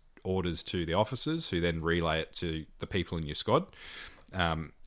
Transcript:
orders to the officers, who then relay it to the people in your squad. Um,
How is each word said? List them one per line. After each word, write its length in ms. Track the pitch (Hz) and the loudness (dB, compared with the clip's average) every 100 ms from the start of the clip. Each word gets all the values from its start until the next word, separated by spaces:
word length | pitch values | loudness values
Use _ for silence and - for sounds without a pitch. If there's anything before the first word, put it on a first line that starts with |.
| - - | -16 -8
orders 380 | 95 95 87 82 | -2 0 2 -2
to 200 | - 95 | -2 -2
the 80 | 80 | 2
officers, 560 | 87 110 131 - 165 156 | 4 4 2 -2 -2 -2
who 100 | 90 | 2
then 220 | 85 80 | 2 2
relay 400 | 82 85 82 78 | 2 2 4 0
it 140 | 78 | -2
to 320 | - 87 80 76 - | -4 -4 -4 -6 -10
the 60 | - | -4
people 300 | 101 85 85 | -2 -2 -2
in 80 | |
your 100 | 73 | -4
squad. 300 | 73 - 131 185 - - - - - - | -4 2 2 2 -12 -14 -12 -14 -16 -8
Um, 380 | 92 85 80 76 - | 0 2 0 -4 -10